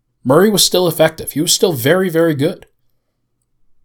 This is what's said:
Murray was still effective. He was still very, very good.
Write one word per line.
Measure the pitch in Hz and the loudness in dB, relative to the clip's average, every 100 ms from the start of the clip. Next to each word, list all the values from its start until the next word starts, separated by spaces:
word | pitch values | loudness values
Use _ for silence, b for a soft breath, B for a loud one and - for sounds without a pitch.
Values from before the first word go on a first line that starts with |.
| _ _ | _ _
Murray | 123 147 208 | 0 2 4
was | 185 - | 2 0
still | 180 180 | 0 -2
effective. | 156 160 - - | 0 0 0 -10
He | 139 | -6
was | 175 | -4
still | - 202 | 0 -2
very, | 143 120 185 185 | 0 0 0 0
very | 160 165 | 0 0
good. | 147 156 - - _ _ _ _ _ _ _ _ _ _ _ | 0 -4 -6 -16 _ _ _ _ _ _ _ _ _ _ _